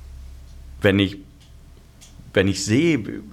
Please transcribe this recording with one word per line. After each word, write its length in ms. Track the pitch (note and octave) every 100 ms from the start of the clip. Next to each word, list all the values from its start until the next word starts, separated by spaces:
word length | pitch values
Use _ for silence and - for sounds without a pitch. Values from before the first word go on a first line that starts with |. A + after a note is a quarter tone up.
| - - - - - - - -
wenn 180 | G2+ G2
ich, 200 | G2 - - - - - - - - - - - -
wenn 160 | G2+ F#2+
ich 160 | F#2
sehe, 340 | G#2 A#2+ E3+ C3+ - - -